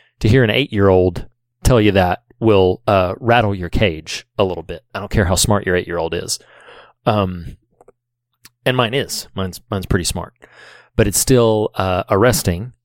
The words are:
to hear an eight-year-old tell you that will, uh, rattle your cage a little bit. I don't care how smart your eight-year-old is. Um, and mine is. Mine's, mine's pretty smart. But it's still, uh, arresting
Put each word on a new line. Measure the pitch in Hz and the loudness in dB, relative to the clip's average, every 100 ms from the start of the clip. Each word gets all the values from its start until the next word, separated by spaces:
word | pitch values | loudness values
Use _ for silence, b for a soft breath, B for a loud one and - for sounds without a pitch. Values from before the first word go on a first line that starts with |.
| b b | b b
to | 107 | 2
hear | 131 | 4
an | 110 | 4
eight-year-old | 127 143 101 98 92 92 90 - _ _ _ | 0 -2 2 4 4 2 -2 -14 _ _ _
tell | - 123 | 2 4
you | 107 | 4
that | 98 90 92 _ - | 4 0 -2 _ -2
will, | 113 98 92 - - | 2 4 4 0 0
uh, | 98 90 - | 2 0 -2
rattle | 117 120 104 | 2 2 2
your | 98 85 | -4 -4
cage | - 104 78 80 - - - | 0 -2 -2 -10 -14 -12 -4
a | |
little | 95 85 | -4 -4
bit. | 82 85 _ | -10 -16 _
I | 98 | -12
don't | 98 | -4
care | 117 90 | 0 0
how | 92 | 0
smart | - 101 92 | 0 0 0
your | 90 | -2
eight-year-old | - 85 82 | -2 -6 -4
is. | 85 - - B B B B B B 120 | -6 -8 -12 B B B B B B -2
Um, | 107 95 90 80 - _ _ _ _ _ _ _ _ - _ 131 | 0 -2 -6 -14 -18 _ _ _ _ _ _ _ _ -20 _ -4
and | 127 | -2
mine | 113 | -2
is. | 135 - - - | -4 -6 -10 -10
Mine's, | - 92 - - | -8 -8 -10 -8
mine's | 101 90 | -8 -2
pretty | 98 | -4
smart. | 82 90 82 _ B B B B B - | -2 -8 -12 _ B B B B B -2
But | 104 | 0
it's | - | 0
still, | - 127 113 107 107 - | 2 2 4 2 -2 -4
uh, | 95 92 - | -2 -2 -2
arresting | 98 120 113 - 87 123 - | 2 2 2 -2 -4 -8 -18